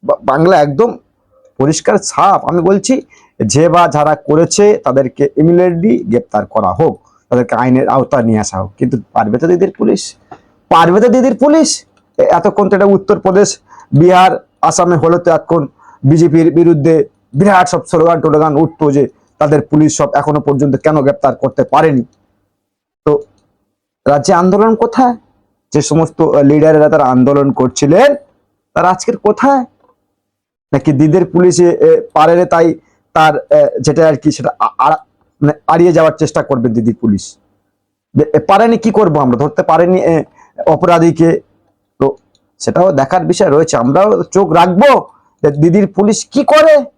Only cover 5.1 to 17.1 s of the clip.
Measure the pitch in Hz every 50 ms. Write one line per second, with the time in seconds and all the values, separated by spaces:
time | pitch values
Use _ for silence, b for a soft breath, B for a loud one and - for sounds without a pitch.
5.1 | - - 143 139 _ - 151 165 170 175 180 180 175 170 170 220 247 - - -
6.1 | 110 120 - _ - 107 104 - - 110 107 92 87 - 160 156 - - _ _
7.1 | _ _ _ _ 123 123 123 - 127 110 120 127 127 127 135 - 120 135 127 -
8.1 | - 131 117 113 110 107 104 - - 95 95 98 _ _ 135 123 127 117 - _
9.1 | _ 110 110 107 110 123 160 165 180 165 190 - - _ 226 214 - 196 - -
10.1 | - _ B B B B B B B B _ _ - 165 170 165 180 190 226 247
11.1 | - 254 240 269 233 - 254 294 302 320 302 - - - _ _ _ _ _ _
12.1 | _ - - - 165 170 - 208 - - 202 190 202 190 202 202 196 190 190 -
13.1 | 170 165 - 190 185 196 202 202 - _ _ B B B B B - 139 165 180
14.1 | 185 180 185 185 170 - - _ _ _ - 160 165 - 175 175 175 156 139 165
15.1 | 170 175 175 - - - - - 175 147 143 131 _ b b b b b - 131
16.1 | 151 160 165 170 143 165 165 170 156 165 170 170 170 147 135 165 160 160 - -